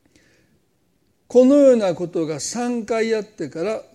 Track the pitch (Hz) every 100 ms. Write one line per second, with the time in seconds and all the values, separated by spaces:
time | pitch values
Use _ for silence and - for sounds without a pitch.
0 | _ _ _ _ _ _ _ _ _ _
1 | _ _ _ 240 254 285 269 240 196 165
2 | 175 175 156 151 - 233 240 240 208 226
3 | 226 220 208 _ 147 160 190 220 -